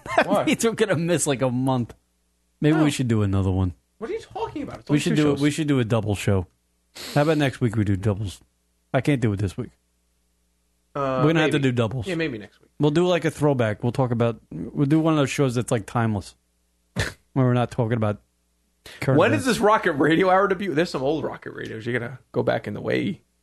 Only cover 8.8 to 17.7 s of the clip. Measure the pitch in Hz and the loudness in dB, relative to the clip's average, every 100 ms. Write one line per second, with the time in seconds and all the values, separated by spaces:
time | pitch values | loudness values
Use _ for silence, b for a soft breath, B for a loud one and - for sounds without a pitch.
8.8 | _ 135 151 139 113 98 98 - - _ | _ -2 0 0 0 0 -4 -6 -12 _
9.8 | _ _ _ _ _ _ _ _ _ _ | _ _ _ _ _ _ _ _ _ _
10.8 | _ 147 139 131 147 165 156 143 135 120 | _ -6 -2 2 2 4 2 2 2 2
11.8 | 113 131 147 165 160 113 98 _ _ _ | -2 -2 -6 -4 -4 -6 -14 _ _ _
12.8 | 147 175 180 170 156 - 147 131 110 101 | 0 2 2 2 0 0 0 2 0 0
13.8 | 123 120 127 117 117 113 _ 160 170 - | -2 0 -2 2 0 -2 _ -12 -8 -2
14.8 | 139 160 160 156 135 - 139 120 104 120 | 2 4 4 2 0 0 0 0 -2 -4
15.8 | - 123 113 101 - _ _ _ _ _ | -2 -2 0 -2 -8 _ _ _ _ _
16.8 | _ - - - _ 143 127 123 120 | _ -8 -8 -10 _ 0 2 2 0